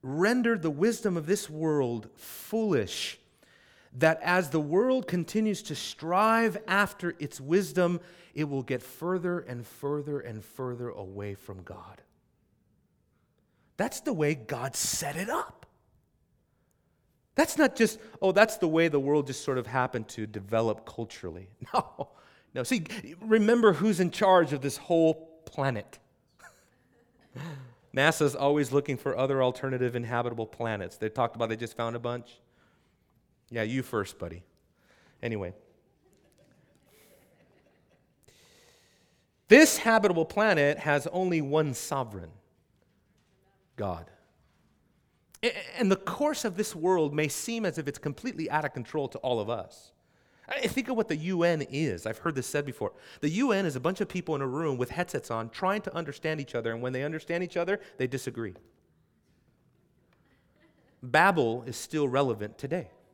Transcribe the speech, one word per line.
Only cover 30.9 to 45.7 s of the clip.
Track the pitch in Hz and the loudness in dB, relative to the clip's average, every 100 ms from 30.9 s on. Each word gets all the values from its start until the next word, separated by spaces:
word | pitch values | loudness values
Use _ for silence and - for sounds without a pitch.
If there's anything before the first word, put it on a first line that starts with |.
| - | -6
They | 110 | -6
talked | - 117 | -2 -2
about | 117 117 | 0 -4
they | 113 | -2
just | 117 - | -6 -4
found | 117 117 | -4 -4
a | |
bunch. | 120 120 117 - _ _ _ _ _ _ _ _ _ _ _ | -6 -8 -10 -20 _ _ _ _ _ _ _ _ _ _ _
Yeah, | 117 | -4
you | 110 131 | -2 -2
first, | 127 113 98 - | -2 -4 -4 -8
buddy. | 87 82 - _ _ _ _ _ _ _ | -12 -12 -18 _ _ _ _ _ _ _
Anyway. | 117 107 90 90 _ _ _ _ _ _ _ _ _ _ _ _ _ _ _ _ _ _ _ _ _ _ _ _ _ _ _ _ _ _ _ _ _ _ _ _ _ _ _ | -6 -6 -6 -10 _ _ _ _ _ _ _ _ _ _ _ _ _ _ _ _ _ _ _ _ _ _ _ _ _ _ _ _ _ _ _ _ _ _ _ _ _ _ _
This | 240 311 - | 12 12 6
habitable | 226 226 196 170 160 | 4 4 4 2 0
planet | - 220 165 143 151 | 2 4 6 4 2
has | 156 143 165 | 2 0 0
only | 180 185 165 | -2 0 0
one | 139 151 151 | 2 2 2
sovereign, | 123 - 139 120 98 80 98 _ _ _ _ _ _ _ _ _ _ _ _ _ | -2 -4 -4 -4 -8 -14 -18 _ _ _ _ _ _ _ _ _ _ _ _ _
God. | - 98 85 82 - _ _ _ _ _ _ _ _ _ _ _ - | -6 -6 -6 -12 -20 _ _ _ _ _ _ _ _ _ _ _ -4
A-, | 233 214 175 | -4 -4 -12